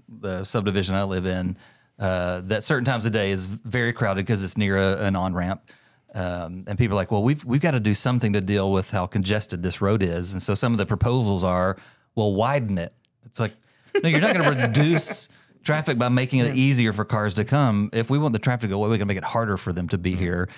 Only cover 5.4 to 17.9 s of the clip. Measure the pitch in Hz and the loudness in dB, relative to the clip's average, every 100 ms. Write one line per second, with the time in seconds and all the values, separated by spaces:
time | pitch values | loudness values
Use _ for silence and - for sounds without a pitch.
5.4 | 87 98 - - _ _ _ 104 90 87 | -2 -6 -10 -20 _ _ _ -6 -4 -6
6.4 | 82 92 95 101 117 101 90 104 120 151 | -8 -10 -4 0 2 0 0 0 2 0
7.4 | 131 135 170 131 104 104 131 123 113 101 | 0 0 2 0 2 0 0 0 2 0
8.4 | 95 101 95 95 95 101 92 104 92 104 | 0 0 2 0 0 -2 -2 -2 0 0
9.4 | - 87 90 - 98 107 92 85 87 95 | -2 -6 -6 -2 0 2 0 -2 -6 -4
10.4 | - 98 123 117 95 101 113 127 107 98 | -2 0 0 0 0 0 2 2 2 0
11.4 | 92 90 92 92 - _ _ - 107 98 | 2 2 0 -2 -10 _ _ -2 0 2
12.4 | 117 143 113 92 85 - _ _ - - | 2 0 0 -2 -4 -12 _ _ -14 -4
13.4 | 110 - _ _ _ 403 165 156 185 185 | -4 -6 _ _ _ -2 2 4 4 4
14.4 | - 135 120 113 151 160 - - - - | 2 2 2 4 4 2 0 -4 -8 -16
15.4 | _ _ - 151 151 123 123 123 127 135 | _ _ -2 -2 0 0 2 2 2 2
16.4 | 120 131 135 127 113 101 104 110 107 92 | 2 4 4 4 2 0 0 0 0 0
17.4 | 110 143 131 101 104 | 0 2 4 2 0